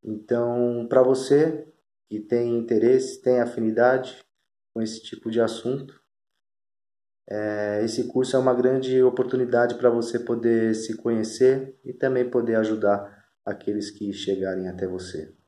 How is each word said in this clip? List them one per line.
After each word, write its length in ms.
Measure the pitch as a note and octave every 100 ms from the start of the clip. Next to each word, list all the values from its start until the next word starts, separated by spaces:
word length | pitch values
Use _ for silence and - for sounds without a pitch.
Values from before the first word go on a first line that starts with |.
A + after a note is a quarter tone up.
Então, 840 | - G#2+ - A#2+ A#2+ A#2+ A#2+ A#2+ A#2
pra 140 | B2+
você 640 | B2+ C3 - C#3+ D#3+ D#3 - _ _ _ _
que 120 | G#2+
tem 380 | - A#2+ A#2+ A#2
interesse, 640 | A#2 A2+ A#2 C3 - -
tem 180 | - B2+
afinidade 840 | A#2+ - A2 A2 B2 C3 B2+ - _ _ _ _ _
com 100 | -
esse 200 | A2 -
tipo 280 | - - A2+
de 100 | A2
assunto, 640 | A2+ - A#2+ C#3 - _ _ _ _ _ _ _ _ _ _ _ _ _ -
é, 560 | G#2 G#2+ G#2 G#2 G#2
esse 240 | A2+ A#2+ A#2+
curso 300 | C3 B2+ C3
é 20 |
uma 140 | C3
grande 500 | B2 B2 C3 C3 C3
oportunidade 760 | B2+ B2 B2 B2+ B2 B2 A#2 A#2
pra 120 | B2
você 300 | A#2 A2+ A#2
poder 560 | - A#2 A#2 A2+ A2+
se 200 | A2 - A2
conhecer 840 | A#2+ A2+ A2 - C3 C3+ C3+ -
e 120 | -
também 340 | - C3+ B2+ B2
poder 280 | B2 A2+ A2+
ajudar 680 | A2 A2 G#2 G2+ - - _ _
aqueles 460 | - G2+ - G#2 G2+
que 220 | - G#2
chegarem 560 | G2 - F#2+ F#2+ F#2 F#2
até 180 | F2+ F#2+
você. 480 | F#2 F#2 D#2+ D#2 _